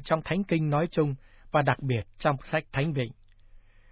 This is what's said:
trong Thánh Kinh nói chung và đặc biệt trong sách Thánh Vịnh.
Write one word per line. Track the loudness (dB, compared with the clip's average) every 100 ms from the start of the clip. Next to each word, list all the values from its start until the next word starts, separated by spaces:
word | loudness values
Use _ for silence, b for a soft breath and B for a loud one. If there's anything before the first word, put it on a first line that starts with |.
trong | -2 -2
Thánh | 0 -4
Kinh | 0 0 2
nói | 0 0
chung | 0 0 -2 b b b
và | 2
đặc | 2 2
biệt | 0 -2 -4 -2
trong | 0 0
sách | -2 -4 -2
Thánh | -2 -2
Vịnh. | -2 -4 -8 -20 -20 -20 -20 -20 -20 -20